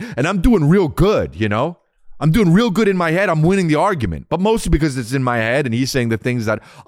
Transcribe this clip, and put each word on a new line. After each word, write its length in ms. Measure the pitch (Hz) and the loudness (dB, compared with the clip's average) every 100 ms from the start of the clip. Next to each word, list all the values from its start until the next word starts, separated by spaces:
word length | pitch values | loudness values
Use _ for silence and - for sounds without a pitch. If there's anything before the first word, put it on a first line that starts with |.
| - - | -6 -4
And 100 | 151 | -2
I'm 140 | 202 | 2
doing 260 | 254 214 147 | 2 4 4
real 200 | 196 160 | 4 2
good, 460 | - 185 175 82 73 | 2 2 2 -2 -4
you 120 | 107 | -2
know? 300 | 104 156 175 _ _ - - | -2 -4 -6 _ _ -20 -4
I'm 120 | 151 | 0
doing 200 | 202 185 | 2 4
real 200 | 175 240 | 4 2
good 160 | 185 214 | 2 0
in 100 | 185 | 0
my 140 | 165 | 0
head. 180 | 170 202 | 0 0
I'm 140 | 156 | 2
winning 240 | 160 196 170 | 2 2 2
the 80 | 147 | 0
argument, 500 | 190 175 104 78 - | 0 -2 -4 -6 -6
but 120 | 165 | -2
mostly 320 | 202 226 - | 0 0 0
because 260 | 165 156 131 | 0 0 -4
it's 160 | 110 | -4
in 100 | 135 | -2
my 140 | 127 120 | -2 -2
head 300 | 110 135 135 | 0 -2 -2
and 80 | 113 | -2
he's 160 | 135 | -2
saying 180 | 135 117 | -2 -2
the 80 | 113 | -2
things 300 | 127 120 110 | -2 -4 -2
that 160 | 107 - - | -4 -6 -20